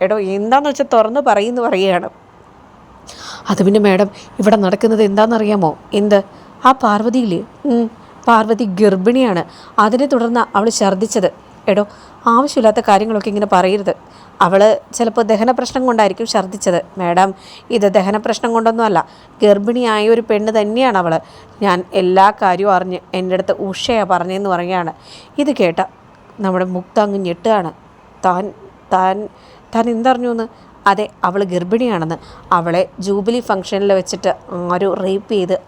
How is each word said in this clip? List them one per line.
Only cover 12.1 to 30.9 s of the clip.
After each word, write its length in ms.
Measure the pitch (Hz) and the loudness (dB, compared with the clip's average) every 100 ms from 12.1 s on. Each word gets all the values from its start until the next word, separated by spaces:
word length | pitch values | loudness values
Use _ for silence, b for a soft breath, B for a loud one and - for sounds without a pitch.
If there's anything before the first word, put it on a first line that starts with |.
| B 233 | B 0
ആവശ്യമില്ലാത്ത 540 | 233 285 277 220 214 220 | 2 2 2 2 2 2
കാര്യങ്ങളൊക്കെ 420 | 196 214 214 214 | 2 2 -4 -4
ഇങ്ങനെ 200 | 202 202 | -4 0
പറയരുത്. 420 | 185 185 202 190 - - B B - | 2 2 0 -2 -6 -8 B B -2
അവൾ 200 | 180 196 214 - - | 2 4 4 2 -4
ചിലപ്പോൾ 300 | - 226 226 | -4 -2 0
ദഹന 280 | 214 214 233 | 0 2 0
പ്രശ്നം 320 | 254 247 262 254 | 0 -2 -2 -2
കൊണ്ടായിരിക്കും 420 | 226 202 185 226 | 2 2 0 -4
ഛർദ്ദിച്ചത്." 520 | 214 185 196 202 175 - - | -4 -4 -4 -2 -2 -4 -6
"മേഡം, 320 | 175 175 196 185 B B B | -2 2 0 -2 B B B
ഇത് 180 | 240 202 | 0 2
ദഹന 240 | 196 190 208 | 2 0 -2
പ്രശ്നം 340 | 233 214 233 | -2 -4 -2
കൊണ്ടൊന്നുമല്ല. 460 | 226 226 226 226 170 - B B - | 0 0 0 0 0 -2 B B 0
ഗർഭിണിയായ 680 | 208 202 202 240 240 214 214 | 4 4 2 -2 0 0 2
ഒരു 120 | 233 | 2
പെണ്ണ് 300 | 226 214 214 | 2 -2 0
തന്നെയാണ് 460 | 220 208 226 262 196 | 0 0 0 0 0
അവൾ. 160 | 175 160 - B B - | 0 -2 -4 B B -4
ഞാൻ 160 | 202 180 185 | 0 0 -2
എല്ലാ 340 | 196 185 185 196 | -2 2 4 4
കാര്യവും 420 | 208 196 180 202 | 4 0 0 2
അറിഞ്ഞ് 260 | 185 180 180 - | 0 0 -8 -8
എൻ്റെ 220 | 185 185 185 | -6 -2 -2
അടുത്ത് 200 | 185 - | -2 -4
ഉഷയാ 420 | 196 180 - 226 | -4 -6 -2 -2
പറഞ്ഞതെന്ന്" 460 | 190 180 180 190 202 | 0 -2 -2 -4 -2
പറയുകയാണ്. 440 | 175 175 185 160 - B B B - | -2 -2 -4 -4 -8 B B B -4
ഇത് 140 | 294 | -2
കേട്ട 280 | 254 180 165 190 - - - - - | 0 0 -2 -6 -8 -20 -20 -20 -8
നമ്മുടെ 260 | 196 185 185 | -4 -2 -2
മുക്ത 320 | 180 185 - | -6 -6 -2
അങ്ങ് 200 | 208 196 | -2 -2
ഞെട്ടുകയാണ്. 520 | 180 170 226 208 165 - - - - - | -6 -4 -2 0 -2 -10 -20 -20 -20 -4
"താൻ, 200 | 185 180 202 - - - - | -2 -2 -4 -12 -20 -20 -2
താൻ, 240 | 185 185 196 214 - B B - | 0 0 -2 -8 -16 B B -8
താൻ 160 | 226 233 | -4 -2
എന്തറിഞ്ഞു 420 | 226 254 247 247 | 0 0 0 -2
എന്ന്?" 140 | 233 226 B B B | -4 -6 B B B
"അതെ, 200 | 202 | -2